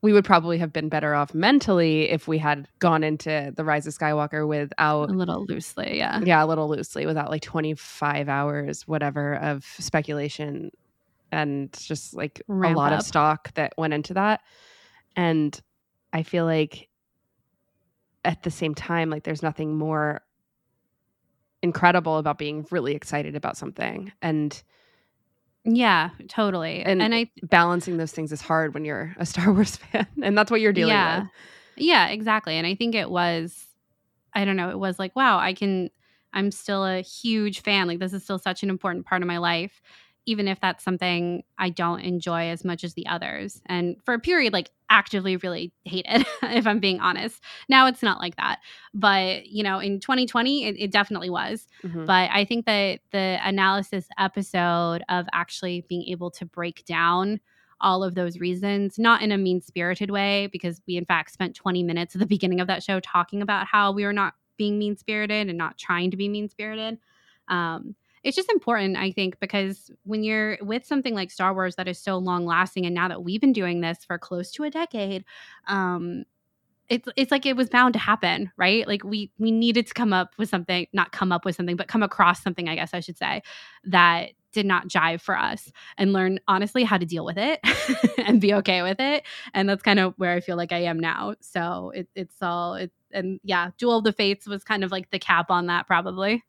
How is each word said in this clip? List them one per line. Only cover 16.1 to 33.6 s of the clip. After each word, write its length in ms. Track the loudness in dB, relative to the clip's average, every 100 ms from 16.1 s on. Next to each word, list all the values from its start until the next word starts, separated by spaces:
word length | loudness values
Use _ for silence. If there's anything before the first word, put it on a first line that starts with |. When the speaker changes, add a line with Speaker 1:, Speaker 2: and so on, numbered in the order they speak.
Speaker 1:
I 100 | -6
feel 220 | -2 -2
like 440 | 0 0 0 -4 -20 _ _ _ _ _ _ _ _ _ _ _ _ _
at 180 | -4 -2
the 60 | -6
same 240 | -4 -4
time, 360 | -4 -2 -2 0
like, 140 | -4
there's 180 | -6 -4
nothing 340 | -4 -4 -4 -2
more 460 | -2 0 -2 -4 _ _ _ _ _ _ _ _ _ _ _ _ _ _
incredible 560 | -2 4 6 6 2 0
about 200 | 0 -2
being 280 | -4 -6 -4
really 240 | -2 -2
excited 400 | -4 -4 -4 -4
about 220 | -6 -6 -6
something. 560 | -12 -6 -6 -6 -12 _
And 400 | -2 0 -2 -6 _ _ _ _ _ _ _ _ _ _
Speaker 2:
Yeah, 460 | 0 4 4 4 2 -6 -10
totally. 540 | -2 0 0 -4 -4
Speaker 1:
and 200 | 0 2
Speaker 2:
And 120 | 2
I 160 | 2 -2 -8
Speaker 1:
balancing 540 | 4 6 6 2 -2 -4
those 160 | -4
things 200 | -4 -8
is 80 | -8
hard 340 | -2 0 0
when 100 | -4
you're 300 | -6 -6 -8 -6
a 80 | -6
Star 260 | 2 4
Wars 240 | 4 2 0
<laughs> 160 | -6
fan, 140 | -2 -2 -2
and 160 | 0 2
that's 120 | 4
what 100 | 4
you're 120 | 4
dealing 220 | 4 4
Speaker 2:
Yeah. 280 | 4 4 0
Speaker 1:
with. 60 | -4 -12 -20 -20 _ -2
Speaker 2:
Yeah, 320 | 4 6 4
exactly. 460 | 0 0 0 0 -2
And 100 | -2
I 80 |
think 200 | -2 -2
it 160 | 0 -2
was, 560 | 0 0 0 -4 -10